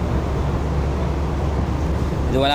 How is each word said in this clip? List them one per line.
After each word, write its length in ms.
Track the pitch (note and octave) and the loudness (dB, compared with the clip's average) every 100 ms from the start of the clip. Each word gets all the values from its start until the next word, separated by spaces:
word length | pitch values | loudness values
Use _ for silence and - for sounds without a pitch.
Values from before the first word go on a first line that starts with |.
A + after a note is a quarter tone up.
| - - - - - - - - - - - - - - - - - - - - - - - | 0 0 0 -2 0 -2 0 0 0 0 0 0 -2 0 0 0 0 0 0 0 0 0 0
ഇതുപോലെ 240 | C3 C#3 | 2 2